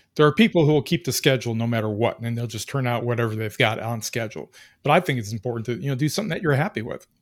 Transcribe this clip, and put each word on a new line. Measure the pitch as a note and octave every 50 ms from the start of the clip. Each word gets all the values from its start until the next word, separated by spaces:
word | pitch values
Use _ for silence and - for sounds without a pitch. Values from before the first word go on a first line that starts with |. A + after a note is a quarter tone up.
| _ _ -
there | - D3+
are | D3
people | - - A3+ A3 F#3 F3 D3+
who | D3+
will | D3+ C#3+
keep | C#3+ - F3 - -
the | C3
schedule | A#2+ - - D3 C3 B2 - A#2+ A2+
no | A2+ A#2
matter | A#2 A#2 A2+ A2 G#2+
what, | G#2 G2+ A#2 A2 - -
and | A2+ A#2 A#2
they'll | A#2+ A#2+
just | A2 A2 G#2+ - -
turn | - C#3 B2+
out | A#2+ A#2+ A2+ A#2+
whatever | A#2+ A#2+ A#2+ A#2 A2 A2
they've | A2 A2 G#2 - -
got | B2 G#2+ A2+ -
on | G#2+ A#2 A#2 A2+
schedule. | - - - A#2+ A2+ G#2+ - D#2 - - _ - - - _ _
But | - C#3
I | D#3 F3+
think | E3+ - C3+ A#2+
it's | G#2 G2+
important | A2+ G#2 - B2 A#2 A#2 A2
to, | B2 A#2
you | - C3 C#3+
know, | C3+
do | B2 D#3 D3
something | - G3 A3 F#3
that | E3 G#3
you're | G3+ D3+ C#3
happy | C3 D#3+ G#3+ - G#2+
with. | A2 - - - - _ _ _